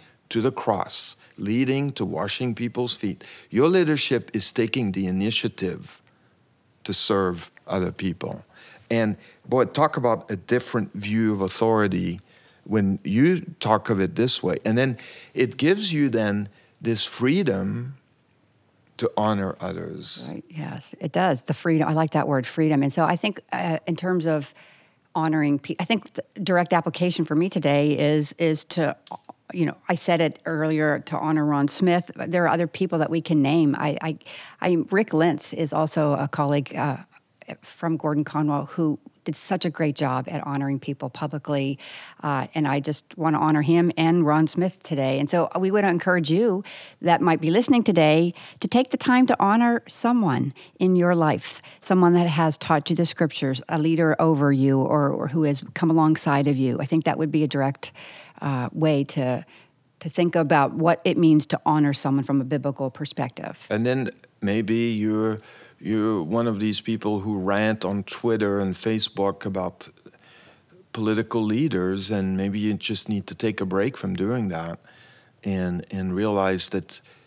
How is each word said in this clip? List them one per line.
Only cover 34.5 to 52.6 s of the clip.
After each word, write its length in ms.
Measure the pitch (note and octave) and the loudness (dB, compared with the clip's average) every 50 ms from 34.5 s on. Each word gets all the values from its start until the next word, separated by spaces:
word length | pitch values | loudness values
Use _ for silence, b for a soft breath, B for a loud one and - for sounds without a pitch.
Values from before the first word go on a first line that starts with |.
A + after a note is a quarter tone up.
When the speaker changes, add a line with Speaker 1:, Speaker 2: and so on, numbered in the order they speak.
| B B | B B
Speaker 2:
I, 160 | - F#3 F3 E3 - - | -4 -2 0 0 0 0
Rick 220 | F#3+ G3 A3 - - | 0 0 0 0 2
Lentz 400 | D#3 E3 F3 D3+ - - - - | 2 2 2 0 -2 -4 -4 -4
is 200 | - E3 C#3+ - | -4 -4 -2 0
also 400 | D#3 D#3 D3+ - E3 D3+ D3 C#3+ | -2 -2 0 0 0 0 0 0
a 140 | - C#3+ | 0 -2
colleague, 480 | C#3 - - D3 C#3+ D3 C#3+ C3+ - - | -4 -2 -2 -2 0 0 -2 -2 -4 -6
uh, 220 | A2 B2+ D3 B2+ - - _ _ _ _ _ _ _ - - - - | -4 -4 -4 -4 -6 -10 _ _ _ _ _ _ _ -12 -12 -12 -12
from 340 | - - - - E3+ E3+ E3 | -12 -16 -12 -6 -4 -4 -4
Gordon-Conwell 720 | D3+ - D3+ D3 D3 D3 - - D3+ D3+ D3 C#3+ C#3+ C#3 | -2 -2 -2 -2 -2 -2 -2 -2 -2 -2 0 -2 -2 -4
who 320 | - - - E3 D#3 C#3 - - - _ - - | -6 -4 -2 -2 -2 -2 -4 -8 -20 _ -12 -8
did 120 | - D#3 | -6 -4
such 300 | - - - F#3+ F3+ - | -4 -2 -2 -2 -2 -2
a 40 | F3 | -4
great 260 | D3 - D#3+ D3+ C#3 | -2 -2 -2 -2 -2
job 320 | - D3 C3 B2+ B2+ - | -2 -2 -2 -2 -4 -4
at 180 | - - C#3+ - | -6 -6 -6 -6
honoring 320 | C#3+ C#3 C#3 C#3 C#3 C#3 C3 | -4 -4 -2 -2 -2 -2 -4
people 320 | - - C#3 - C#3 C3 | -4 -6 -8 -8 -8 -10
publicly. 680 | - - D3+ D3 D#3 D3 - - D3 C#3 C3+ C#3 C#3 - B B B B B B B B - | -8 -8 -8 -6 -6 -8 -6 -2 -2 -2 -2 -2 -4 -6 B B B B B B B B -4
Uh, 240 | D3+ C#3+ C3 C3 - - | -2 -2 -2 -4 -4 -2
and 120 | D#3+ D3+ | -2 0
I 120 | C#3 C3+ C#3+ | 0 0 -2
just 360 | C#3+ D#3 C#3+ - - - - | -2 -2 -4 -6 -6 -10 -8
wanna 220 | - D#3 D#3+ D3+ - | -2 0 0 2 2
honor 220 | D#3 D#3 D#3 D3+ | 2 4 4 4
him 300 | D3 C#3+ E3 E3+ F3 F3 - | 4 4 4 4 4 2 2
and 280 | - D#3+ E3 E3+ F3 D#3+ | 2 2 4 4 4 4
Ron 220 | D3 D3+ D#3 D#3+ | 4 4 4 4
Smith 340 | D#3 - F3 F3+ F#3 - - | 2 2 0 -2 -2 -2 -6
today. 380 | - - D#3+ C#3 C3+ C3 C3 C#3 | -8 -6 -2 -2 0 0 0 0
And 100 | C#3+ D3 | 0 0
so 200 | - F3 E3 - - F3+ | 2 0 0 0 -2 -2
we 100 | F#3 F#3+ | 0 2
wanna 200 | G3 G#3+ G3+ F#3+ | 2 2 2 2
encourage 420 | E3+ E3+ - F#3+ F3+ F3+ D#3+ C#3+ | 2 0 2 2 2 2 2 2
you 320 | D#3+ F#3+ A#3 A#3 F#3 G3 G3 B B B B B B B | 2 2 2 2 0 -2 -4 B B B B B B B
that 200 | - F3 E3 - | 2 2 4 4
might 200 | - F3 E3 D#3 | 4 2 2 2
be 100 | D#3+ D#3+ | 2 2
listening 320 | F3 A3+ A#3+ - C4+ A#3+ G#3 | 2 2 4 4 4 4 4
today 500 | - F#3 F3 D#3 D3+ D3+ D#3+ E3+ F3 - B B B B B | 4 4 6 6 6 6 6 4 2 0 B B B B B
to 60 | - | -6
take 220 | F#3+ - A#3+ C4 - | 0 2 2 2 2
the 80 | - | -2
time 300 | - - C4+ B3 B3+ B3+ | -2 2 4 6 6 6
to 80 | B3 - - | 4 4 4
honor 440 | - G3 G#3 A#3 A#3+ A#3+ A#3 A3+ - | 4 4 4 4 4 2 2 0 -2
someone 680 | - - - - A3+ B3 A#3+ G#3 D#3+ B2+ A#2+ B2+ C#3 - B B B B - | -6 -6 -2 0 2 2 2 2 2 0 0 -2 -4 -6 B B B B 0
in 160 | F#3 F#3 F#3 | 2 4 4
your 180 | F3+ F3 F3 F3+ | 4 4 4 4
life, 480 | E3+ D#3+ D3+ A#2+ - - - - - B B B B | 4 4 2 2 0 -2 -6 -8 -8 B B B B
someone 320 | - - F#3 F#3 F3+ F3 F3 | -2 2 4 6 6 6 6
that 140 | F3 F3 | 6 4
has 300 | E3+ D3 D#3+ E3 D#3 D3 | 2 2 2 2 2 0
taught 320 | - | -2